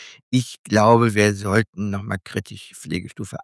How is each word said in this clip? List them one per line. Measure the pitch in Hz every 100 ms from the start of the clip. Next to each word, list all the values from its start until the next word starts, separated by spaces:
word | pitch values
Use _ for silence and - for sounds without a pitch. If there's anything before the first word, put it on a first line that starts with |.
| - - _
ich | 127 120 -
glaube, | - 107 107 117 117
wir | 104 104 101
sollten | 101 101 110 - 104
nochmal | 98 104 98
kritisch | - - - 101 -
Pflegestufe | - - 85 - - 98 -